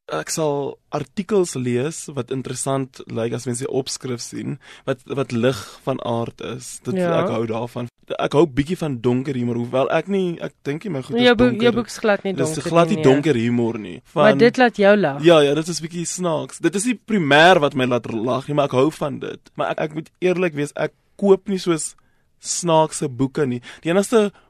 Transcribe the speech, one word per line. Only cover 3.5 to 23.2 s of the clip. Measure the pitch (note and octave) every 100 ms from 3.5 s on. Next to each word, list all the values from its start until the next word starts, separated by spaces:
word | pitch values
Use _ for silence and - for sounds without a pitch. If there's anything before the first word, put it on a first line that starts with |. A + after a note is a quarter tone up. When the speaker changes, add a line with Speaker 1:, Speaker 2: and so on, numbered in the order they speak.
| A#2+
Speaker 1:
die | C3+
opskrif | - C3 - B2+ A#2+
sien, | - A#2 A2 C#3+ - - -
wat, | C3+ -
wat | C3+ C3+
lig | A#2+ B2 A#2+ - -
van | - C3
aard | - A#2 A#2 -
is. | - B2+ A#2+ -
Dit, | -
Speaker 2:
Ja. | F#3+ F3 E3
Speaker 1:
ek | C3+
hou | A2+ A#2
daarvan. | A2+ A#2+ A#2+ A#2+ _ - -
Ek | D#3
hou | C#3 E3
bietjie | B2 D3 F3+
van | D#3 B2
donker | B2 B2 C#3
humor, | B2+ A#2+ A#2+
hoewel | A#2+ B2+ C3+
ek | D#3+ F3
nie, | G3 F3+ E3
ek | D#3 -
dink | - D3
nie | G#3
my | C#3+
goed | B2+ A#3
is |
Speaker 2:
Jou | B3
boek, | A3+ B3
Speaker 1:
donker. | G#3+
Speaker 2:
jou | A#3+
boek | A#3 A3+
is | -
glad | A3 G3+
nie | G3
Speaker 1:
Dis | F3 D#3
Speaker 2:
donker | D#3 E3+
Speaker 1:
glad | E3 E3+
nie | -
Speaker 2:
nie, |
nee. | D3
Speaker 1:
donker | C3+ D3
humor | B2 A#2 A#2+ A2+ A#2
nie. | G2 E2 -
Speaker 2:
Maar | E3 G#3
Speaker 1:
Van | C#3
Speaker 2:
dit | A#3+ A#3+
laat | A#3+ -
jou | G3 G#3
lag. | D#3+ C#3
Speaker 1:
Ja, | D#3+ E3
ja, | C#3+
dit | D3 D#3+
is | D#3+
bietjie | D#3+ E3+ E3
snaaks. | - F3+ D3+ C3 -
Dit | E3+
is | F#3+
nie | A#3 G#3+ -
primêr | G#3+ D3 C#3+ E3+ F#3
wat | C#3+
my | C#3+ B2+
laat | B2 A2+
lag | A2+ B2 B2 C3+
nie, |
maar | D3 C#3
ek |
hou | B2+ D3
van | - D3+ B2
dit. | - - _ -
Maar | D3
ek, | -
ek | D#3+
moet | D3+ - _
eerlik | F3+ F3 F#3
wees, | C#3+ D3 -
ek | D3+ - _ -
koop | G3+ F#3+ -
nie | F#3
soos | F3 D#3+ - - _ _ _ _
snaakse | - - E3+ D#3+ D#3 - D3+
boeke | A#2+